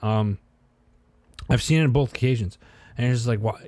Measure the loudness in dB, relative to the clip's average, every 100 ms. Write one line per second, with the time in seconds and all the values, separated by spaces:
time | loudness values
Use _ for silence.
0 | -2 0 0 -2 _ _ _ _ _ _
1 | _ _ _ -18 -2 -2 2 2 4 2
2 | 0 -2 0 0 -4 -10 -20 -20 -16 -4
3 | 0 0 0 -2 -2 -6